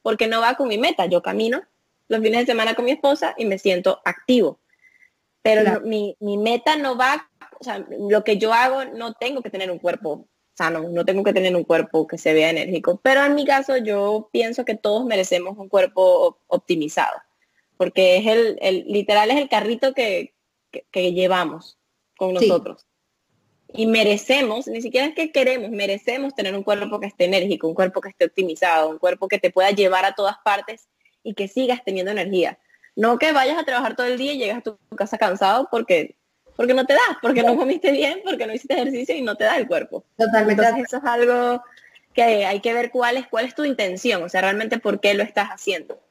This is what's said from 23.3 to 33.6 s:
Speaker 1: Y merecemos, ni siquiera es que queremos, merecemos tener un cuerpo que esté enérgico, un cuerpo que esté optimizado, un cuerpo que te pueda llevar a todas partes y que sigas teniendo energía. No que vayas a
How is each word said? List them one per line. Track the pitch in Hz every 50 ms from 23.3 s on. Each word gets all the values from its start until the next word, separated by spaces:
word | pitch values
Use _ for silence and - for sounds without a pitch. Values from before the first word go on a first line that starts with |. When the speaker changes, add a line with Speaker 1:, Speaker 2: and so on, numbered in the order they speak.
| _ _ _ _ _ _ _ -
Speaker 1:
Y | - - 220
merecemos, | 226 226 226 214 208 208 208 - - 262 285 269 220 214 240 269
ni | - 226 226
siquiera | 240 233 - 254 277
es | 311 302
que | - 330 311
queremos, | - 285 254 254 262 254 208 208
merecemos | 233 202 202 196 196 208 _ - 240 269 277 277 -
tener | - 196 190 196
un | 196 202
cuerpo | - 208 202 208 220 214 202
que | 196
esté | 202 _ _ 180
enérgico, | 175 196 190 175 202 180 156 -
un | 160 165
cuerpo | 190 190 185 190 190
que | - 196
esté | - _ 175
optimizado, | 165 _ - 190 175 160 - 190 175 165 160 156 156
un | 156
cuerpo | - - 180 180 - 196
que | 185 208
te | 196 - 180
pueda | - 185 185 196
llevar | 202 202 196 185 185 185 185
a | 196 196
todas | - 202 196 208 - _
partes | 214 202 202 202 - 220 226 _ _ _ _ _ _ _ _ _
y | 226 202
que | - 196
sigas | 196 - 254 262 240 247 240 -
teniendo | 202 190 185 180 190
energía. | 214 208 175 196 196 185 165 - - _ _ _ _ _ _ _ _
No | - 214 233 240 240
que | - 320
vayas | 302 277 262 269 302
a | 339